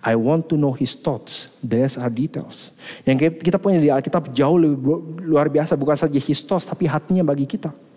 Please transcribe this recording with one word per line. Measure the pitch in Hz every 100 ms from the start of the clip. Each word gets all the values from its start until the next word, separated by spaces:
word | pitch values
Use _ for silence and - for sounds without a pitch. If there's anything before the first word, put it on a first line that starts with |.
| -
I |
want | 113 117 160 160
to | 156
know | 147
his | 131 131
thoughts. | - 165 123 - - - - 120
There | 113 135 127
are | 123
details. | 113 151 - - - - _ - - -
Yang | 135 156 165
kita | 175 185
punya | 202 185
di | 147
Alkitab | 135 135 180 139 123
jauh | 143
lebih | 175 160 139
bu-, | 131 165 165 160 180
luar | 151 151
biasa. | 151 156
Bukan | 151 143 147
saja | 160 143
his | - 147 -
thoughts, | 185 -
tapi | - 165
hatinya | 151 - 185 160
bagi | 139 139
kita. | - 165 143 -